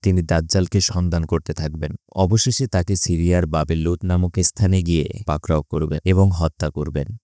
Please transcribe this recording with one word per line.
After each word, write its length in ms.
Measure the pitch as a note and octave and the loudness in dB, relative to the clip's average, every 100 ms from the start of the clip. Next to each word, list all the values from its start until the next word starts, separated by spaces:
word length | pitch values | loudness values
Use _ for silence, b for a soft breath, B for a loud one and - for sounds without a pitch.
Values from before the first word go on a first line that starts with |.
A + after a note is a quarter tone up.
তিনি 200 | G2+ F#2 | 2 2
দাজ্জালকে 580 | D#2+ E2 D#2+ G2 F2+ G2+ | 2 0 2 0 2 0
সন্ধান 440 | - F2+ F2 E2 | 0 0 0 0
করতে 300 | D#2+ E2+ - | 0 -4 -4
থাকবেন। 400 | F2 D2+ D#2 D#2 - _ | -6 -4 -4 -8 -8 _
অবশেষে 540 | - F#2 A2 - A#2+ C3+ | 0 2 2 0 -2 -2
তাকে 300 | F#2+ F2 F#2+ | -2 0 0
সিরিয়ার 500 | - F2 E2+ F2+ E2+ | 0 2 2 2 2
বাবিল 320 | D#2+ D#2 E2 | 0 0 0
লুদ 200 | D#2+ F2 | 0 -2
নামক 280 | F#2 F2+ F2+ F2+ | 0 0 0 2
স্থানে 440 | F2+ - F#2+ F#2+ | 0 2 2 2
গিয়ে 260 | E2+ E2 C#2+ - - | 2 0 0 -6 -6
পাকড়াও 360 | D2+ - D#2 | -6 0 -2
করবেন 360 | D2 D#2 D#2 D2+ | -2 -4 -2 -4
এবং 260 | - F#2 G2 | 0 4 4
হত্যা 360 | E2+ D#2+ - D#2+ | 2 -2 -2 -6
করবেন। 380 | C#2 D2+ D2 C#2 A2+ | -4 -6 -6 -6 -10